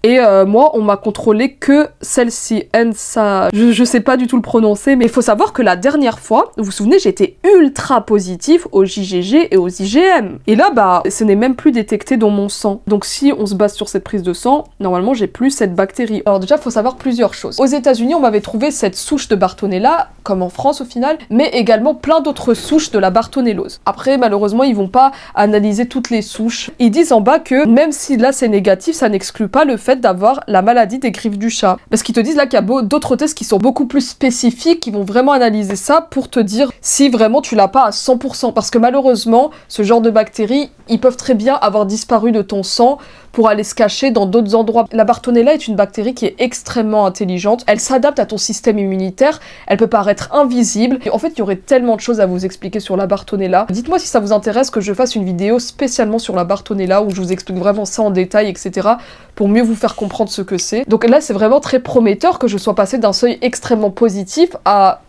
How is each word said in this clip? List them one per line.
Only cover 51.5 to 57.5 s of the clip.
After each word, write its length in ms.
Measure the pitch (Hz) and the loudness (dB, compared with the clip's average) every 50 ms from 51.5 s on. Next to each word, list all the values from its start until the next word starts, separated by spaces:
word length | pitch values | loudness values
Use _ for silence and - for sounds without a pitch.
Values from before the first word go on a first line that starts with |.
| 190 | -4
tellement 400 | 185 - - 277 254 240 240 220 | -6 0 0 0 2 2 0 -2
de 40 | 214 | -2
choses 200 | - 240 240 214 | -2 -4 0 0
à 40 | 196 | 0
vous 220 | 185 180 180 185 | 0 0 -4 -4
expliquer 340 | 185 185 - - 190 190 214 | -6 -8 -8 -12 -8 -8 -8
sur 160 | 185 - 190 | -4 -4 -2
la 100 | 190 196 | -2 0
Bartonella. 600 | 180 202 190 - - 214 196 190 185 170 185 220 - | -2 -2 -4 -4 -6 -4 -4 -2 0 0 0 0 0
Dites-moi 300 | 185 220 240 311 359 359 | -6 -6 -4 -2 -2 -2
si 100 | - - | -2 0
ça 120 | - 233 | -2 -2
vous 120 | 202 202 | 0 2
intéresse 380 | 214 208 202 220 208 240 269 - | -2 0 0 0 0 0 -2 0
que 100 | - 220 | -2 -4
je 140 | 190 202 196 | -4 -2 -2
fasse 220 | 247 254 240 - | -2 -2 -2 -2
une 80 | 220 190 | -4 -4
vidéo 340 | 185 180 170 196 208 233 247 | -4 -4 -2 0 0 0 0
spécialement 600 | 247 - - - 285 254 - - 233 208 214 226 | -2 -6 -6 -4 -4 -4 -2 -2 -2 0 -2 -4
sur 160 | 226 - 196 | -4 -4 -4
la 100 | 180 175 | -4 -2
Bartonella 580 | 170 196 196 - - 214 196 190 180 190 202 | -2 -4 -6 -4 -8 -6 -4 -2 0 2 0
où 80 | 214 202 | 0 0
je 100 | 180 190 | -4 -4
vous 120 | 185 175 | -4 -4
explique 260 | 190 185 - - | -6 -6 -6 -8